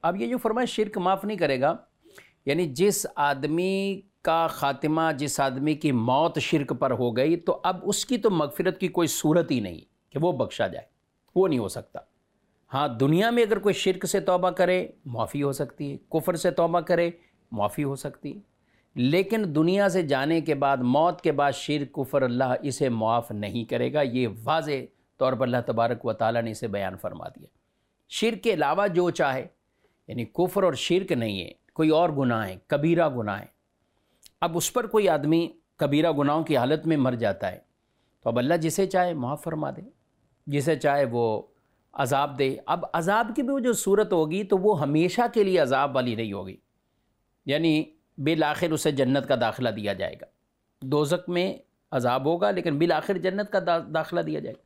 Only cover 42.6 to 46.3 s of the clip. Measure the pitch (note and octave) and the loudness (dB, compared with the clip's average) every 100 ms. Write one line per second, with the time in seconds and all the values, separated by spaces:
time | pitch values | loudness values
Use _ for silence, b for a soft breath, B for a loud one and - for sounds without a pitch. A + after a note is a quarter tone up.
42.6 | - E3+ - E3 E3+ G#3 A3+ A3+ B3+ C#4 | -4 -4 -2 -2 0 0 0 -2 -2 0
43.6 | B3 A3 - G3 G#3 F3+ D#3 F#3 G3 G3 | 0 0 2 2 4 2 2 -2 0 2
44.6 | G3+ G3+ C#3 D3+ F3 F3+ A#3+ A#3 G3 F3+ | 4 2 2 2 2 2 0 2 2 4
45.6 | C#3 C3 C#3+ C3 B2 A2 A2+ | 2 2 2 0 -2 -2 -4